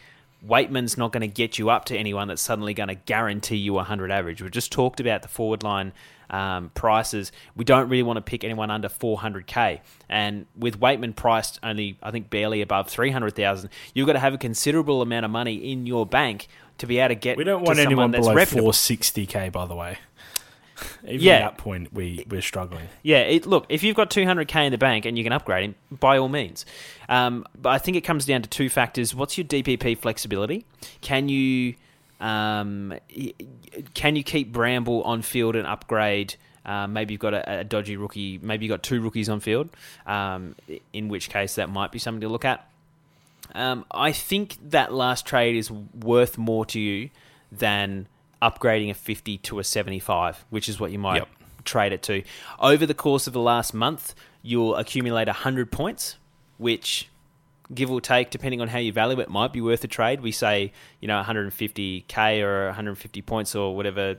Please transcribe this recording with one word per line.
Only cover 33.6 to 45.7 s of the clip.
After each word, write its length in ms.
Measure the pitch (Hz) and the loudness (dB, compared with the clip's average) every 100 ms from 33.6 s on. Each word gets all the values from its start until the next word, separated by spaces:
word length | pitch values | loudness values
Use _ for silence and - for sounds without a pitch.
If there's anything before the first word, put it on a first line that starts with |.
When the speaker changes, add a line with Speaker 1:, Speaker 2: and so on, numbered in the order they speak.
| - - 139 | -20 -16 -12
Speaker 1:
can 220 | - 151 151 | 0 2 2
you 80 | |
keep 260 | - 156 117 | 0 -2 -2
Bramble 500 | 120 117 123 120 117 | 0 2 2 0 0
on 180 | 101 117 | 0 -2
field 320 | - 127 113 | -2 0 2
and 100 | 113 | 0
upgrade? 720 | 82 104 - 110 107 101 98 - _ _ - | -2 -6 -2 2 2 0 -2 -8 _ _ -8
Uh, 220 | 101 101 | -6 -4
maybe 260 | 107 107 | -4 -4
you've 60 | 101 | -2
got 140 | 110 | -2
a, 260 | 101 - 95 | -2 -2 -6
a 40 | |
dodgy 320 | 104 107 104 101 | -4 -4 -4 -8
rookie. 440 | 104 107 98 95 | -8 -8 -8 -8
Maybe 220 | 107 107 110 | -6 -4 -4
you've 40 | |
got 120 | 98 | -4
two 180 | - 123 | -2 -2
rookies 280 | 113 110 107 | -2 -2 -2
on 100 | 107 | -2
field, 300 | 107 113 156 - - - - | 0 -2 -2 -10 -20 -14 -6
um, 500 | 101 98 92 92 - - | -4 -4 -6 -10 -16 -16
i-, 120 | 76 _ | -18 _
in 160 | 104 107 | -10 -8
which 220 | 98 - | -8 -4
case 240 | 104 98 | -4 -2
that 160 | - 90 | -2 -4
might 220 | 98 98 | -4 -6
be 80 | 117 | -6
something 220 | 123 110 | -8 -6
to 60 | 110 | -6
look 160 | 113 | -2
at. 240 | 135 - - _ _ _ _ _ _ _ - | -2 -2 -6 _ _ _ _ _ _ _ -14
Um, 300 | 98 127 127 - | -6 -4 -4 -6
I 180 | 95 147 | 0 0
think 460 | 151 - 202 202 - 147 | 0 -2 -2 -2 -10 0
that 220 | 156 - | 2 2
last 320 | 131 123 127 | 0 0 0
trade 300 | - 127 120 | 0 2 4
is 160 | 117 110 | 2 -2